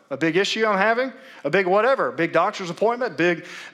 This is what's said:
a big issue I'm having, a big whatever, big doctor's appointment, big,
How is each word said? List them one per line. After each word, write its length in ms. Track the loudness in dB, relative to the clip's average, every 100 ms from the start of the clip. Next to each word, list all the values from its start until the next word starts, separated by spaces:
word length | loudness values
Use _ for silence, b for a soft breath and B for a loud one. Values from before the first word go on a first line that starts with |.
| _
a 80 | -2
big 200 | 0 2
issue 280 | 0 0
I'm 140 | 0 2
having, 340 | 2 2 -2 -8 B B
a 60 | 0
big 160 | 0 2
whatever, 460 | 2 4 2 0
big 200 | -2 0
doctor's 380 | 2 0 -2 -10
appointment, 480 | -2 -2 0 -4 0
big, 260 | 0 0 B B B